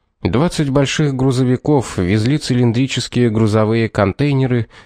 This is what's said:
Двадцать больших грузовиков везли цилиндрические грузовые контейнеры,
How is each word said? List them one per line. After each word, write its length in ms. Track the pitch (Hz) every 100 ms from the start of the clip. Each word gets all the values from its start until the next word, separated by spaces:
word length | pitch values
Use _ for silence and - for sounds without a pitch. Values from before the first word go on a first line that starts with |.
| _ _
Двадцать 480 | 92 107 170 - 143
больших 460 | 135 135 - 147 131
грузовиков 840 | 131 127 127 123 - 143 - -
везли 400 | 90 107 113 151
цилиндрические 920 | - 123 120 113 135 - - 123 120
грузовые 580 | 107 110 110 107 117 110
контейнеры, 800 | - 98 - 147 135 131 123 110 -